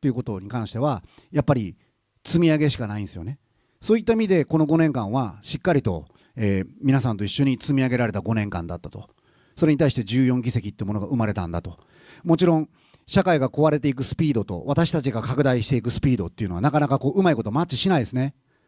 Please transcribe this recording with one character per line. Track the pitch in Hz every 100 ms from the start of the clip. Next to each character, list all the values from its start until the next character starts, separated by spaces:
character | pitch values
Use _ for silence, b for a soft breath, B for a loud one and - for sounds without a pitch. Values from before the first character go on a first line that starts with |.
て | 147
い |
う |
こ | 120
と | 120 98
に | 98
関 | 120 107
し |
て | 113
は、 | 147 113 - b b
や | 147
っ |
ぱ | 135
り | 135 101 - _ _ _ _
積 | - 165
み | 170
上 | 156
げ | 147
し | -
か | 113
な | 104
い |
ん | 98
で |
す | 90
よ |
ね。 | 85 143 _ _ _ _
そ | -
う | 226
い |
っ |
た | 214
意 | 226
味 | 214
で | 180
こ | 139 160
の | 156
五 | 160
年 | 160
間 | 131 101
は | 123 117 80
し | - 143
っ |
か | -
り | 147
と、 | 110 85 76 b b
え | b 104 95
ー、 | 95 -
皆 | 139 135
さ | 120
ん | 104
と |
一 | 101
緒 | -
に | 139 123
積 | -
み | 139
上 | 131
げ | 123
ら | 120
れ |
た | 104
五 | 101
年 | 113 104
間 | 95 85
だ | 87
っ |
た | -
と。 | 101 - _ b b b
そ | b 160
れ |
に | 143
対 | 151
し |
て | 127
十 | 98 120
四 | 131 127
議 | 120
席 | 120 104
っ |
て | -
も | 98
の | 107
が | 95
生 | 127
ま | 110
れ |
た | 101 87
ん |
だ | 85
と。 | 87 85 B B B B
も | 170 165
ち | 180
ろ | 160
ん | 156 b b b b
社 | 196
会 | 185 160
が | 131
壊 | - 156
れ | 147
て | 143
い |
く | 131
ス | 127 -
ピ | 165
ー |
ド | 117
と | 98 87 -
私 | 143 165
た | 165
ち | 139
が | 143
拡 | 120 131
大 | 139 123
し | 110
て | 120
い |
く | 113
ス | -
ピ | 147
ー | 123
ド | 85
っ |
て | -
い | 101
う |
の | 87
は |
な | 131
か | 147
な | 147
か | 135
こ | 131
う | 196
う |
ま | 190
い | 123
こ |
と | 110
マ | 123
ッ | 175
チ | 123
し | 190
な | 170
い |
で | 110
す |
ね。 | 127 135 - _ b